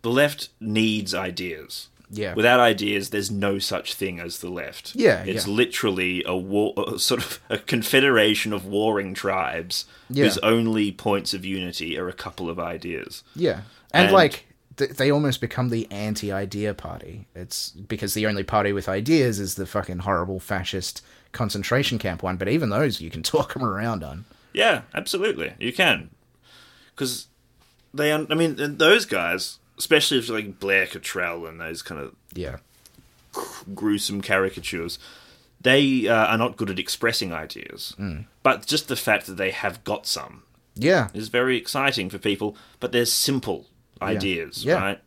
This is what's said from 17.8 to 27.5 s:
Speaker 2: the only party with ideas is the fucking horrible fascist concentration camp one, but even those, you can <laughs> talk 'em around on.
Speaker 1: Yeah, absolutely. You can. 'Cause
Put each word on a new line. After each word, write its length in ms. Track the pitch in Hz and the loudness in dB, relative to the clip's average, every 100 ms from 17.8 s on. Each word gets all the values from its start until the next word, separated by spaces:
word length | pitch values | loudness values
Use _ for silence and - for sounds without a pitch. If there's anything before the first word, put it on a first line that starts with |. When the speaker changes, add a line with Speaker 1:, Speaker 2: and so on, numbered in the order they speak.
| 101 107 101 | -10 -6 -4
Speaker 2:
the 120 | 107 107 | 0 0
only 180 | 101 | 0
party 280 | 95 107 101 | 0 2 2
with 160 | 101 95 | 0 -2
ideas 500 | 95 117 165 127 101 | -2 4 4 4 2
is 180 | 98 92 | -4 -6
the 100 | 92 | -4
fucking 320 | 104 92 90 | -4 -4 -6
horrible 420 | 95 92 90 95 | 0 0 0 -4
fascist 600 | - 98 92 98 - - - - _ | -4 -4 -4 -6 -6 -10 -18 -20 _
concentration 680 | - 113 101 98 127 139 117 | -4 -4 -2 0 2 2 -2
camp 240 | 101 85 | -4 -4
one, 140 | 95 92 | -4 -2
but 100 | 92 | 0
even 220 | 151 131 | 0 2
those, 320 | 104 143 101 | 2 0 -2
you 80 | 82 | -8
can 120 | 113 | -6
<laughs> 120 | - | 0
talk 200 | 156 - | 0 0
'em 80 | - | -2
around 380 | 123 98 113 107 | -2 -2 -2 -4
on. 220 | 76 78 104 - _ | -6 -12 -16 -20 _
Speaker 1:
Yeah, 280 | - 226 143 - | 2 2 2 -2
absolutely. 580 | - - 160 208 - 80 - | -8 -4 -2 0 -2 -6 -4
You 160 | 120 | -6
can. 340 | - 175 92 - _ _ _ _ - - _ _ - | 2 2 2 -2 _ _ _ _ -20 -20 _ _ -6
'Cause 300 | 131 - - _ _ | -6 -6 -12 _ _